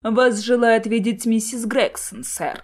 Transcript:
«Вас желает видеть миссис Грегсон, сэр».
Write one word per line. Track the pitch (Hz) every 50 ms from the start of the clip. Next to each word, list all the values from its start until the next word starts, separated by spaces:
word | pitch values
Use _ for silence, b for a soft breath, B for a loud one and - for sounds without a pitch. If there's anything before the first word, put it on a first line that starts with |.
«Вас | - 220 220 240 254 247 226 208
желает | 214 226 247 240 233 233 226 220 226
видеть | 214 220 233 190 233 220 - -
миссис | 233 226 220 220 - - 240 226
Грегсон, | 214 - 269 208 - - - - - 190 208 254
сэр». | - - - 165 143 - -